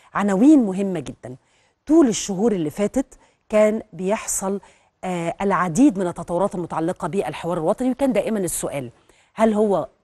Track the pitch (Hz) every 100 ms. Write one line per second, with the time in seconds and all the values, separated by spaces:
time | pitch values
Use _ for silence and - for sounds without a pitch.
0 | _ 165 202 190 269 311 214 185 196 170
1 | 127 - 120 127 _ _ _ _ - 320
2 | 269 196 - 185 233 196 151 - 208 254
3 | - - _ _ - 214 214 220 - 165
4 | 185 220 - - 190 196 - _ _ _
5 | 185 175 170 - 196 175 180 156 285 190
6 | 175 170 170 175 196 185 160 151 165 185
7 | 185 196 - - 165 175 190 214 254 247
8 | 277 214 175 220 170 - 170 139 120 -
9 | _ _ _ - 226 208 214 180 139 _